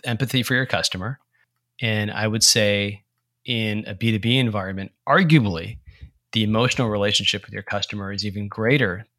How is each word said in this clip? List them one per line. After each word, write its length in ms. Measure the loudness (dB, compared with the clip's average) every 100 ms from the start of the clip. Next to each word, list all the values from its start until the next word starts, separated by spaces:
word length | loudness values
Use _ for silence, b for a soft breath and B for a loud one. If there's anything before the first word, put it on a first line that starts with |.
empathy 400 | -4 -2 0 0
for 100 | 0
your 140 | 0 0
customer. 520 | 0 -2 -4 -8 -10 _ _ _ _ _ -4
And 300 | -2 0 -2
I 160 | -2 -2
would 160 | 2
say 600 | 2 4 4 2 -2 -6 _ _ _ _
in 420 | -6 -2 -2 -2 -6
a 80 | -2
B 160 | 0
two 80 | 2
B 180 | 2 2
environment, 540 | 2 -2 -6 -8 -10 _ 2
arguably, 720 | 4 6 6 4 -2 -6 -12 -18 b b _ _
the 100 | -2
emotional 460 | 2 2 2 0 -2
relationship 560 | 0 0 0 0 -4 -6
with 80 |
your 100 | -12
customer 480 | -6 -6 -6 -6 -8
is 140 | -6 -6
even 240 | -6 -8
greater 560 | -2 2 4 2 -2 -10